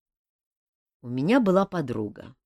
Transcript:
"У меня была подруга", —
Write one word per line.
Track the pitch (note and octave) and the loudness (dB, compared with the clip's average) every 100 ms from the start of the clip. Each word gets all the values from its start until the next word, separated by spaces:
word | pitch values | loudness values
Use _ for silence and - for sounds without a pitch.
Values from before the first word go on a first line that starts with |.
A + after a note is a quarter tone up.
| _ _ _ _ _ _ _ _ _ _ | _ _ _ _ _ _ _ _ _ _
"У | B2 | -8
меня | B2+ D3+ C4 | -4 2 2
была | G3+ F#3 G3 | 4 2 2
подруга", — | F3+ C3 A2 G#2 - A2 - | -2 -4 -6 -6 -10 -20 -20